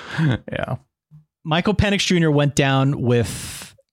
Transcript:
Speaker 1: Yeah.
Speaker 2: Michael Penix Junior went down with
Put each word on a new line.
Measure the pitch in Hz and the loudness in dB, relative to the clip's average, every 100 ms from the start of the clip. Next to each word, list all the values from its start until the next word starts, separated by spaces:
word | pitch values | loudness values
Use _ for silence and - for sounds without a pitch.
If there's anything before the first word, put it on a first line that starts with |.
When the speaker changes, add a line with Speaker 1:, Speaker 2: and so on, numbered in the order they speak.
| - - 160 110 - | -10 -2 -2 -2 -4
Speaker 1:
Yeah. | - - 131 - _ _ - _ _ | -8 -6 -8 -10 _ _ -20 _ _
Speaker 2:
Michael | 160 160 196 196 | -2 0 0 0
Penix | 208 196 - | 0 0 2
Junior | 180 160 | 2 4
went | 147 143 143 | 4 2 2
down | 139 135 135 147 | 2 2 2 0
with | 120 120 113 - - - - - _ | 2 2 0 -4 -12 -14 -18 -20 _